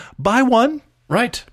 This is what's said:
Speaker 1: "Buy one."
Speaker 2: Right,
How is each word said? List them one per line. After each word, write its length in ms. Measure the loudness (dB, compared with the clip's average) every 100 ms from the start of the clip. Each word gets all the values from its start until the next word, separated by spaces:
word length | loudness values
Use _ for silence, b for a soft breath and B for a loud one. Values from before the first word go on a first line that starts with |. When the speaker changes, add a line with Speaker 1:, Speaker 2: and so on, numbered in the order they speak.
| B -6
Speaker 1:
"Buy 220 | 0 2
one." 380 | 2 2 2 -2 _ _ -4
Speaker 2:
Right, 320 | -2 -2 -6 -14